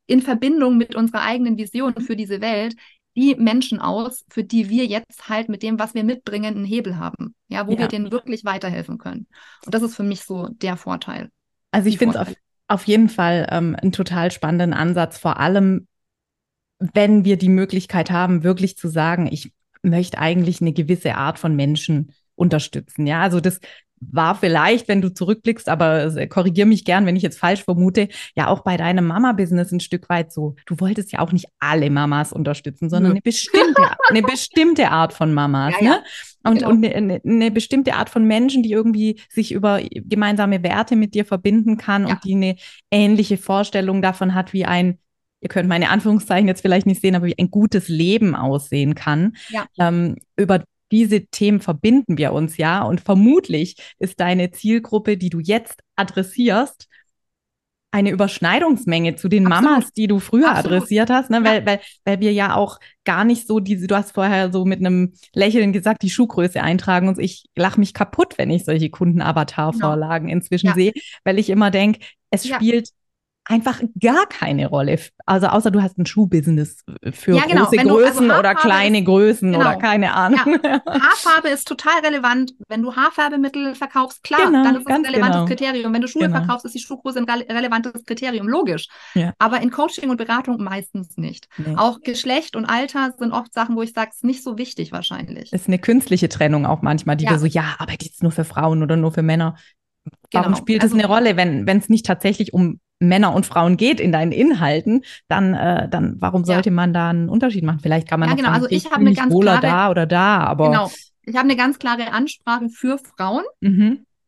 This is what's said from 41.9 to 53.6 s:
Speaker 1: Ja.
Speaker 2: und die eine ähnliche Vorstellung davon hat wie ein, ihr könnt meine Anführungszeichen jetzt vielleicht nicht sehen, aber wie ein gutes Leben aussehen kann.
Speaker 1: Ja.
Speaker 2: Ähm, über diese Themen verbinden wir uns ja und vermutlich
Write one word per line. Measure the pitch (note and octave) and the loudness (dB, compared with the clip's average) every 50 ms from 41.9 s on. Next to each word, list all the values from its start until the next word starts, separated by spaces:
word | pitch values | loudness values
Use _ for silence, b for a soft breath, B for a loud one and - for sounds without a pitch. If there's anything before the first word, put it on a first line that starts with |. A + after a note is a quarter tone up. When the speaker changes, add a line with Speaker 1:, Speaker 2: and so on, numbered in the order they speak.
| G3 G3+ G3 | -2 0 0
Speaker 1:
Ja. | - F#3 | -2 -4
Speaker 2:
und | - - | -4 -4
die | F#3+ F#3+ | -2 0
eine | G3 F#3+ F#3 F#3 B B B B B _ _ | 0 0 0 -2 B B B B B _ _
ähnliche | G#3 G#3 G#3 G3+ G#3+ G#3+ G#3+ - G3+ F#3+ | 2 4 4 4 4 4 2 2 -2 -2
Vorstellung | - - G3 G3 G#3 G3+ - G3 F#3+ F#3+ F#3+ G3 | -2 0 0 0 0 -2 -2 -2 -2 0 0 0
davon | F#3+ F#3+ F#3 - F#3+ F#3 F#3 | 0 0 0 0 -2 0 0
hat | F#3 F#3 - | -2 -2 -2
wie | - F#3+ F3 | -4 -2 -2
ein, | - F3 F3+ F3+ F3+ F3+ - _ _ _ _ _ _ _ _ | 0 0 2 2 0 0 -4 _ _ _ _ _ _ _ _
ihr | - F#3+ | -10 -6
könnt | - F#3+ F3 F#3 | -2 -2 0 0
meine | E3+ F3 E3 - | 0 0 2 2
Anführungszeichen | - G#3 - A3 G#3 G#3 - - G3 F#3 G#3+ F#3+ | 2 2 2 2 2 2 2 0 2 2 2 2
jetzt | F#3 - | 2 0
vielleicht | - F#3+ F3+ F#3+ - | 0 2 2 2 2
nicht | G3 F#3+ - | 2 0 2
sehen, | - F#3+ F#3 | 2 0 2
aber | F3 F3 | 0 0
wie | F3 - - | -2 -2 -2
ein | F3+ F3 | -2 0
gutes | - G#3 G#3+ G#3+ A3+ F#3+ - - | 2 2 2 2 2 0 -2 -2
Leben | E3 D#3 E3 F3+ G#3 A#3 A3 F#3 D3 | -2 0 2 2 2 2 2 0 0
aussehen | - - C3+ C3+ C#3+ C#3+ - C#3 C#3+ C#3 C#3+ D#3 | 0 -2 -2 -2 -2 -4 -4 -2 -2 0 0 -2
kann. | - - D3+ D3 D#3 F3 A3 A3 - - - | -2 -2 -2 0 0 0 -2 -2 -6 -10 -10
Speaker 1:
Ja. | A3 G#3+ - - _ - | -8 -8 -8 -8 _ -2
Speaker 2:
Ähm, | F3 E3+ E3+ E3+ E3+ E3 - - - _ _ | 0 0 0 0 0 -2 -4 -8 -12 _ _
über | - G3+ F3+ F#3+ F3+ - _ _ _ _ _ | -2 0 2 0 0 -2 _ _ _ _ _
diese | G#3+ A3 A#3 G3+ G#3+ G3+ G#3 | 2 2 4 4 2 0 -2
Themen | _ - - G#3 G3+ G#3 G3 | _ -4 -2 2 2 2 2
verbinden | - - D#3+ C#3+ - F#3+ B3 C#4 B3+ - E3+ | 0 -2 -4 0 2 4 4 4 2 0 -2
wir | C#3 D3+ - | -2 -2 -2
uns | - D3 D#3+ D#3 - - | 0 -2 -2 -4 -4 -2
ja | D#3 D#3+ F3 G3+ - | -2 0 0 -2 -2
und | G#2+ - E3+ | -2 -4 -2
vermutlich | - - G3 F#3+ G#3 A#3+ D4+ F#4 - - - D3+ | 0 2 4 6 6 6 6 4 2 0 -2 -2